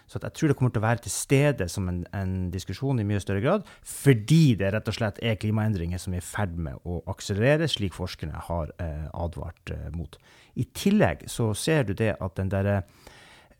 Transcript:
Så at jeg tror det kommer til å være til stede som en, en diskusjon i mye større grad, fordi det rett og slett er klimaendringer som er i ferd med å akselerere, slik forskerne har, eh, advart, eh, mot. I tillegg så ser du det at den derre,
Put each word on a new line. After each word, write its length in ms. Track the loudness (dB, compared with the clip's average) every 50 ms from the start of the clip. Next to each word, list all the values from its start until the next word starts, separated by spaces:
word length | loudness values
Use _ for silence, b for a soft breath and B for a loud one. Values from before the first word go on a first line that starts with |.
| b b
Så 80 | -10
at 60 | -8 -8
jeg 100 | -8 -6
tror 140 | 0 2 2
det 80 | 2
kommer 160 | 4 2 2 2
til 80 | 2
å 80 | 2 2
være 140 | 2 0 -2
til 80 | -6 -6
stede 560 | -4 0 2 4 4 4 4 2 0 -2 -4
som 180 | -2 -2 -2 -2
en, 180 | -2 -2 -4 -6 -4
en 360 | -4 -2 -2 -2 -2 -2 -2
diskusjon 480 | -4 -4 -6 -6 -8 -4 -2 0 0 2
i 60 | 2
mye 160 | 2 0 0
større 220 | 0 -2 -2 0 2
grad, 220 | 2 0 0 -2 B B B B
fordi 720 | -14 -8 0 6 6 6 6 6 6 6 8 8 8 6
det 160 | 4 2 0 0
rett 160 | 0 0 -2
og 60 | -2
slett 240 | 0 0 -2 -2 -2 0
er 140 | 0 0
klimaendringer 600 | 0 0 0 2 2 2 2 0 0 0 -2 -4 -4
som 140 | -4 -4 -4
er 80 | -4 -6
i 20 |
ferd 320 | -6 -4 -4 -4 -2 -2
med 220 | -4 -6 -6 -6 -8 -8
å 160 | -6 -6 -6 -4
akselerere, 640 | -6 -8 -8 -6 -4 -2 2 4 4 4 4 2 0
slik 240 | -2 -2 -4 -4 -4
forskerne 400 | -4 -8 -8 -8 -8 -8 -8 -8 -8
har, 300 | -6 -4 -4 -4 -4 -6 -6 -8
eh, 280 | -6 -6 -6 -6 -8 -8 -6
advart, 580 | -6 -6 -6 -4 -6 -10 -10 -10 _ -12 -10
eh, 200 | -10 -8 -8 -8 -8
mot. 240 | -8 -8 -8 -12 -20 b b b b b b b
I 80 | b -6
tillegg 640 | -6 -6 -2 0 2 4 6 4 4 2 0 -6 -10
så 260 | -4 -2 0 0 0
ser 300 | -2 0 2 2 2 2
du 80 | 0 0
det 220 | 0 0 0 0 0
at 160 | -4 -6 -4
den 120 | -2 -2 0
derre, 360 | 0 0 2 2 2 0 0 B B B B B B B B B B B B B B